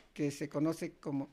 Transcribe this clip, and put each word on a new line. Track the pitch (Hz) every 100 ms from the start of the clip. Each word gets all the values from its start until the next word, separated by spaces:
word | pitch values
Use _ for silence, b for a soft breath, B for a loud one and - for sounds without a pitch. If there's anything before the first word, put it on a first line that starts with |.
| -
que | - 143
se | 139 143
conoce | 143 156 165 165
como | - 160 139 139